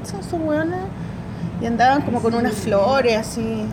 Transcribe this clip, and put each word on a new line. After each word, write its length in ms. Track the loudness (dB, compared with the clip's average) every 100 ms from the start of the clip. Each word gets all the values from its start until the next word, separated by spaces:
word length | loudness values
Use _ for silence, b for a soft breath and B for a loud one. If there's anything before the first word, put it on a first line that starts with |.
"¿Qué 40 | -8
son 120 | -8
esos 200 | -6 -4
hueones?". 380 | 0 0 0 -2 -6 -8 B B B B B -4
Y 60 | -2
andaban 360 | 4 4 4
como 180 | 2 0
con 120 | 2
unas 200 | 2 0
flores, 600 | 0 2 2 4 4 4 2
así. 460 | 0 -4 -4 -4 -4